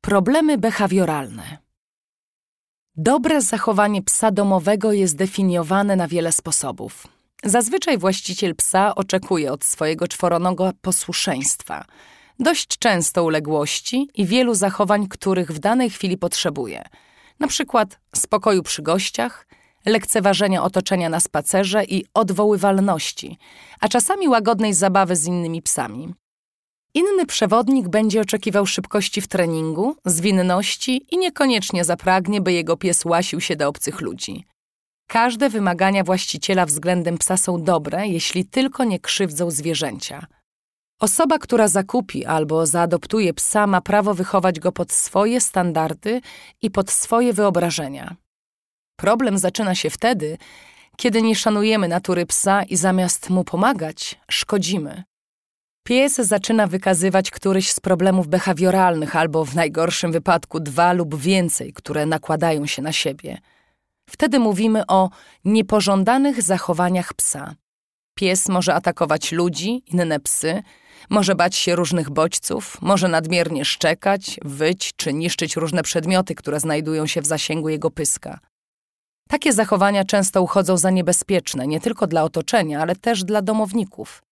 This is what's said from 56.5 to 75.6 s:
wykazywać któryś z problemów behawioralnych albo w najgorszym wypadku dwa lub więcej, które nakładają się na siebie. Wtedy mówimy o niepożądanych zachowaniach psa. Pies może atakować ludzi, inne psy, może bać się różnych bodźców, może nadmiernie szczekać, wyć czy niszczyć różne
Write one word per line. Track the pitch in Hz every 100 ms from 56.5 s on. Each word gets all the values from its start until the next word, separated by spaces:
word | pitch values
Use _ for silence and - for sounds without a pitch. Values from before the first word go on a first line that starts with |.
| 226 202
wykazywać | 185 190 180 185 190 190
któryś | - 190 190 190
z | -
problemów | - 185 190 190 160
behawioralnych | 185 190 160 180 190 185 170 151 170
albo | 160 156
w | 151
najgorszym | 143 165 160 170 180 175
wypadku | 165 - 170 - -
dwa | 151 139 175
lub | 180 165 147
więcej, | 139 190 175 - 131
które | - - 147 151
nakładają | 156 - 160 170 156 143
się | -
na | 147
siebie. | - 156 139 151 127 _ _ _ _ _ _ _
Wtedy | - 294 262
mówimy | 226 196 220 220 196
o | 190 190 - - _
niepożądanych | 185 220 196 214 202 196 190 254 285 247
zachowaniach | 202 190 - 165 180 180 175
psa. | - - - 147 151 _ _ _ _ _
Pies | - 196 185 -
może | 185 180
atakować | 156 180 170 160 156 -
ludzi, | 165 175 147 180 247 _
inne | 180 170 151
psy, | - - 156 185 - _ _ - -
może | 208 190
bać | 180 175 185
się | - 175
różnych | 170 175 139
bodźców, | 147 160 - - - - -
może | 170 196 185
nadmiernie | 160 160 175 170 156
szczekać, | 143 - 165 165 - 196 - -
wyć | 147 139 156 180 - -
czy | -
niszczyć | 143 165 - 160
różne | -